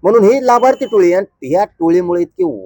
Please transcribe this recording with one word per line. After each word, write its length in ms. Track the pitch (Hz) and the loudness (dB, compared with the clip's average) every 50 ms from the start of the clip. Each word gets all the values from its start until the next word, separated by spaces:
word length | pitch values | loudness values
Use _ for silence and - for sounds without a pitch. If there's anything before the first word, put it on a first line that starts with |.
| - | 0
म्हणून 220 | 185 220 233 202 | 2 2 4 4
ही 220 | 196 247 277 262 | 4 2 2 2
लाभार्थी 400 | 247 240 240 240 262 262 262 277 | 0 0 2 2 2 0 0 -4
टोळी. 260 | 202 - 208 185 175 175 | -4 0 0 2 2 0
आणि 400 | 185 202 - _ _ - 127 151 | -2 -4 -6 _ _ -8 -4 -2
या 120 | 180 208 | -2 -2
टोळीमुळे 580 | - _ _ 170 165 170 180 180 175 175 175 175 | -4 _ _ -2 0 0 0 -2 -2 -4 -4 -4
इतके 220 | 170 _ - 185 165 131 101 92 | -6 _ -6 -6 -6 -6 -8 -6